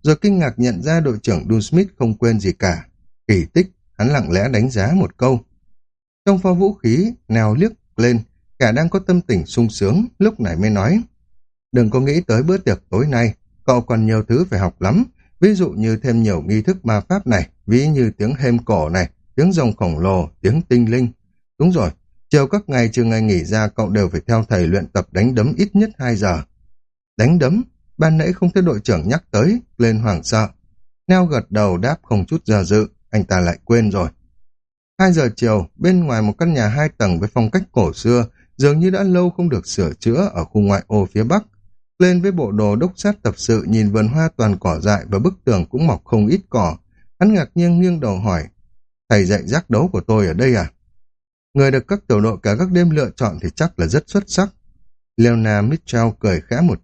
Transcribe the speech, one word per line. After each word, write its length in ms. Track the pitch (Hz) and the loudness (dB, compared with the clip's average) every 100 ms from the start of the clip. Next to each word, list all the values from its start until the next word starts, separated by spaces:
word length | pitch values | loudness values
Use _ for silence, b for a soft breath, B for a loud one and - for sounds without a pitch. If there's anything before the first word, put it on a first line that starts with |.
rồi 140 | 147 151 | -2 0
kinh 240 | 208 190 | 2 0
ngạc 200 | 139 113 | 0 0
nhận 220 | 123 90 | -2 -2
ra 180 | 139 165 | -2 0
đội 180 | 147 107 | 0 -2
trưởng 240 | - 87 95 | -2 -2 0
Dun 120 | 110 | -2
Smith 260 | 104 165 196 - | 0 0 0 -2
không 200 | 117 107 | -4 0
quên 220 | 117 110 | 0 0
gì 120 | 92 | -2
cả. 340 | - 95 82 - _ - _ - | -2 -2 -4 -8 _ -20 _ 0
Kỳ 180 | 101 - | 0 0
tích, 140 | 170 185 _ _ - | -2 -2 _ _ -4
hắn 100 | 117 | -2
lặng 240 | 143 80 | 0 0
lẽ 180 | 190 143 | 0 0
đánh 200 | 110 131 | 0 0
giá 240 | 110 101 185 | 0 0 0
một 220 | - - | -2 -2
câu. 220 | 127 123 - _ _ - _ _ _ _ 202 | 0 0 -4 _ _ -20 _ _ _ _ 0
Trong 140 | 190 | 2
pho 140 | 190 | 2
vũ 200 | 180 196 | 2 0
khí, 400 | 202 113 131 220 240 - | 0 0 0 0 -6 -4
Neo 280 | 113 107 113 | 0 2 2
liếc 160 | 208 - _ - | 0 -4 _ -2
lên, 220 | 120 117 - _ _ - | 0 0 -4 _ _ -2
kẻ 120 | 113 | 0
đang 180 | 120 165 | 0 0
có 100 | 190 | -2
tâm 220 | 185 180 | 0 0
tình 240 | - 95 80 | 0 -2 -2
sung 240 | - 113 | -2 -2
sướng, 360 | - 98 165 240 - | 0 0 0 -2 0
lúc 200 | 208 220 | 0 0
này 160 | 92 85 | -4 -2
mới 140 | 107 | 0
nói, 320 | 208 110 208 226 _ _ - _ _ _ | 0 2 0 -2 _ _ -20 _ _ _
"Đừng 180 | 127 110 | 0 2
có 100 | 127 | 0
nghĩ 220 | 135 156 | 0 -2
tới 220 | 180 113 | 0 0
bữa 140 | 156 190 | 0 0
tiệc 260 | 135 90 - | 0 -4 -2
tối 180 | 101 147 | -2 0
nay, 260 | 120 117 - _ _ - | 0 -2 -4 _ _ -2
cậu 160 | 123 | 0
còn 240 | 120 113 110 | 0 0 0
nhiều 180 | 110 | 0
thứ 220 | 107 120 185 | 0 0 0
phải 100 | 95 | -2
học 220 | 90 - | -4 -2
lắm, 240 | 95 170 262 b b - | 0 0 0 b b 0
ví 140 | 196 | 0
dụ 160 | 196 170 | 2 -2
như 280 | 98 110 110 | -2 -2 -2
thêm 260 | 131 117 | 0 0
nhiều 180 | 110 85 | 0 0
nghi 200 | 76 107 | -2 -2
thức 240 | 110 185 117 | -2 -2 -2
ma 160 | 107 - | -2 -2
pháp 180 | 196 127 | -4 0
này, 220 | 98 71 _ - | -2 -2 _ 0
ví 220 | 120 151 | 2 2
như 240 | 143 113 - | 0 0 -2
tiếng 180 | 107 139 | -4 -2
hêm 240 | 131 120 | 0 0
cổ 300 | 117 98 78 | 0 -2 0
này, 200 | 90 90 - _ - | -2 -4 -8 _ 0
tiếng 180 | 175 | 0
rồng 220 | 175 123 104 | 2 0 -2
khổng 240 | 90 76 | -2 -2
lồ, 300 | 92 92 87 - | 0 0 -2 -4
tiếng 200 | 95 151 | -2 0
tinh 300 | - 123 113 | 2 2 2
linh. 160 | 123 120 - _ _ _ - | 0 -2 -6 _ _ _ -2
Đúng 120 | 170 | 0
rồi, 180 | 175 87 - _ _ _ | 2 -2 -6 _ _ _
chiều 180 | 147 139 | 0 2
các 160 | 208 180 | -2 -2
ngày 220 | 127 113 | 0 0
trừ 140 | 123 | 0
ngày 180 | 113 113 | 0 0
nghỉ 220 | 110 92 | 0 0
ra 240 | 80 110 107 | 0 -2 -2
cậu 220 | - 101 | -2 -2
đều 200 | 104 92 | 0 0
phải 120 | 90 - | -4 -2
theo 180 | 113 110 | -2 0
thầy 180 | 95 82 | 0 0
luyện 200 | 98 80 | -2 -2
tập 200 | 95 - | -6 -4
đánh 240 | 92 117 123 | 0 0 2
đấm 180 | 123 - | 0 0
ít 180 | - 196 | 0 0
nhất 140 | 220 - | 0 -2
hai 180 | 127 107 | -4 -2
giờ." 260 | 101 78 - _ _ - _ _ _ - | -2 -4 -6 _ _ -20 _ _ _ 0
"Đánh 220 | 123 175 | 2 4
đấm? 240 | 135 208 254 _ _ - | 2 0 -4 _ _ -2
Ban 200 | 160 160 | 0 2
nãy 160 | 160 | 0
không 180 | 180 175 | 0 0
thấy 120 | 196 | 2
đội 160 | 175 104 | 0 0
trưởng 280 | - 87 85 | -2 -2 -2
nhắc 160 | 156 - | -4 -2
tới," 300 | 104 156 240 - - | 0 2 0 -4 -2
lên 220 | 117 110 | 0 2
hoảng 240 | 110 85 | -2 -2
sợ. 240 | - 110 104 - _ _ - _ - | -2 -2 -2 -6 _ _ -20 _ 0
Neo 180 | 185 175 | 2 2
gật 260 | 131 - | -2 -2
đầu 260 | 107 101 90 | 0 0 0
đáp 200 | 120 165 | -2 -4
không 220 | - 104 87 | -2 -2 -2
chút 200 | 160 - | -4 0
do 180 | 104 | 0
dự, 240 | 87 107 104 _ _ | 2 0 0 _ _
anh 140 | 107 | -4
ta 160 | 90 92 | 0 0
lại 200 | 87 87 - | 0 -2 0
quên 260 | 117 107 | 0 2
rồi. 180 | 95 85 - _ _ - _ _ _ _ - | -2 -4 -8 _ _ -20 _ _ _ _ 0
Hai 140 | 190 | 2
giờ 160 | 160 123 - | 2 0 0
chiều, 320 | 117 107 87 - | 0 0 -2 -2
bên 280 | 175 180 | 0 2
ngoài 180 | 156 113 | 0 0
một 120 | 107 - | -2 0
căn 160 | 170 | 0
nhà 140 | 143 107 | 0 0
hai 220 | 139 151 | 0 -4
tầng 300 | - 101 82 | -2 -2 0
với 100 | 104 | -2
phong 180 | 120 110 | -2 -2
cách 120 | 190 - | -2 -2
cổ 220 | 123 98 | -2 -2
xưa, 320 | - 117 120 110 b b - | -2 0 0 0 b b -2
dường 220 | 143 151 | 0 2
như 100 | 185 | 0
đã 140 | 185 | 0
lâu 260 | 196 180 180 | 0 0 0
không 200 | 180 175 | -2 -2
được 180 | 110 - | -4 -4
sửa 260 | - 82 | -4 -4
chữa 380 | - 113 135 202 | -2 -2 0 0
ở 120 | 87 80 | -4 -4
khu 160 | 107 | 0
ngoại 220 | 101 98 - | 2 0 -2
ô 180 | 107 92 | -2 -2
phía 180 | 104 | -2
bắc. 200 | 117 202 - _ _ - _ - | 0 0 -2 _ _ -20 _ 0
Lên 220 | 180 180 | 2 2
với 100 | 196 | 0
bộ 200 | 175 110 | -2 -2
đồ 240 | 104 104 107 | 0 0 0
đốc 180 | 180 - | -2 -2
sát 280 | 208 208 | -4 -2
tập 100 | 110 - | -4 -4
sự 260 | - 110 - | -2 -2 0
nhìn 240 | 110 104 | 0 2
vườn 160 | 107 110 | 0 0
hoa 220 | 156 160 - | 0 -2 0
toàn 200 | 110 92 | -2 0
cỏ 200 | 92 80 | -2 -2
dại 260 | 98 101 - | 0 -2 -2
và 100 | 98 | -2
bức 140 | 170 185 - | -2 -2 -2
tường 200 | 98 - | -2 -2
cũng 180 | 131 160 | -2 0
mọc 180 | 104 - | -2 -2
không 220 | 113 104 | 0 2
ít 140 | 196 - | 0 -2
cỏ. 280 | 120 87 - _ _ - - | -2 -2 -4 _ _ -20 -2
Hắn 140 | 202 | 2
ngạc 160 | 202 - 170 | 2 0 0
nhiên 240 | 175 175 | 2 2
nghiêng 200 | 180 165 | 2 0
đầu 200 | 117 92 | -4 -2
hỏi, 240 | 101 87 71 _ _ - _ _ - | -2 -2 -4 _ _ -20 _ _ 0
"Thầy 160 | 107 92 | 0 2
dạy 220 | 101 87 | 0 -2
giác 220 | 147 - | -4 -2
đấu 180 | 113 180 | -2 0
của 140 | 113 | -2
tôi 260 | - 110 92 | -2 0 0
ở 60 | |
đây 220 | 82 131 113 | 0 0 0
à?" 160 | 78 - _ _ _ _ _ _ _ | -2 -10 _ _ _ _ _ _ _
"Người 180 | 139 135 | 0 2
được 160 | 131 - | 0 -2
các 120 | 202 - | -6 0
tiểu 140 | 104 | 0
đội 160 | 110 95 | 0 -2
cả 120 | 104 110 | -2 -2
các 120 | 185 | 0
đêm 180 | 175 170 | 2 2
lựa 200 | 151 113 - | 0 -4 -4
chọn 220 | 113 78 | -6 -4
thì 80 | 90 - | -8 -4
chắc 240 | 160 - | -4 -2
là 80 | 82 | -2
rất 220 | 135 - | -2 -2
xuất 140 | 202 196 | -4 -2
sắc." 220 | - 190 - _ _ - _ _ - | -2 -4 -6 _ _ -20 _ _ 2
Leona 440 | 117 117 110 104 | 2 2 0 0
Mitchell 480 | 110 160 - 117 113 - | 0 -2 -4 0 0 0
cười 220 | 107 92 - | -2 -2 -2
khẽ 120 | 123 | 0
một 180 | 175 - | 0 0